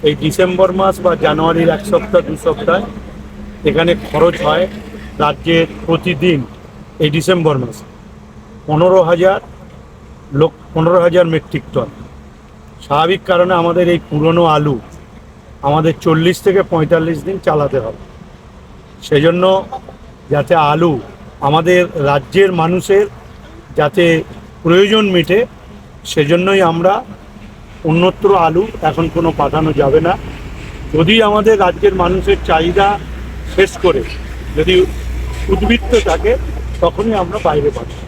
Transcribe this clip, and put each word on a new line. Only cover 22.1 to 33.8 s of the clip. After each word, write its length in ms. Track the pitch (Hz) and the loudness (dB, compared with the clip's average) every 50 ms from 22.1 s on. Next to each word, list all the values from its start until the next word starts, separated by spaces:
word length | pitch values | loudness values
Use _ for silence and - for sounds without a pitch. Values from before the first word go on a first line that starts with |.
| 143 143 139 - - 180 196 190 | 0 0 -2 -2 2 2 2 2
মানুষের 540 | 185 170 160 165 175 185 - - 196 196 208 202 - - - - - - - - - - - - - | 2 0 0 0 0 -2 0 2 2 2 2 0 -4 -14 -20 -20 -20 -20 -20 -20 -20 -20 -20 -12 -2
যাতে 480 | - 151 147 - - 175 170 165 160 - - - - - - - - - | 0 0 0 2 2 2 2 2 0 -2 -6 -14 -20 -20 -20 -20 -6 0
প্রয়োজন 460 | 160 165 180 202 202 214 220 214 202 | 2 4 4 4 4 4 2 2 2
মেটে, 360 | 185 175 160 - 175 208 240 240 - - - - - - - - - - - | 2 0 0 2 2 0 0 -2 -6 -20 -20 -20 -20 -20 -20 -20 -20 -20 -14
সেজন্যই 580 | - - 156 151 143 165 175 180 190 196 196 | -6 -2 -2 2 2 2 2 2 2 2 2
আমরা 420 | 190 165 160 165 170 185 196 220 262 - - - - - - - - - - - - - - - - | 2 2 0 2 2 0 0 0 -4 -10 -16 -20 -20 -20 -20 -20 -20 -20 -20 -20 -20 -20 -20 -8 -2
অন্যত্র 520 | 151 156 170 175 185 - - - 196 202 | 0 0 0 0 -2 -4 -2 0 2 2
আলু 320 | 190 165 160 160 170 202 220 - - | 4 2 2 2 0 -2 -2 -6 -4
এখন 280 | - 156 147 156 165 160 - | -4 -4 -2 -2 -4 -2 -2
কোনো 200 | 170 170 165 156 - | -2 -2 -2 -2 -2
পাঠানো 360 | 147 139 139 156 156 156 151 | -2 -2 0 0 0 0 0
যাবে 280 | 143 143 139 135 156 | 0 0 2 2 2
না। 160 | 160 170 190 202 - - - - - - - - - - - - - - - | 2 2 -2 -2 -6 -12 -12 -12 -14 -14 -14 -14 -14 -14 -14 -14 -12 -4 0
যদি 300 | 151 165 160 214 226 220 | 0 2 4 4 4 4
আমাদের 360 | 208 208 214 208 214 220 202 | 4 2 2 4 4 4 4
রাজ্যের 360 | 196 180 165 - 208 202 190 | 4 0 0 2 2 2 2
মানুষের 420 | 185 180 175 185 190 170 196 202 190 - | 4 0 0 0 0 0 0 0 0 0
চাহিদা 540 | - 175 160 165 170 175 190 196 196 208 202 - - - - - - - - - - - | 0 0 2 2 2 2 2 2 2 0 -2 -6 -12 -12 -12 -12 -12 -12 -12 -12 -8 0
শেষ 220 | - 190 185 - | 0 0 0 0
করে 260 | - | 0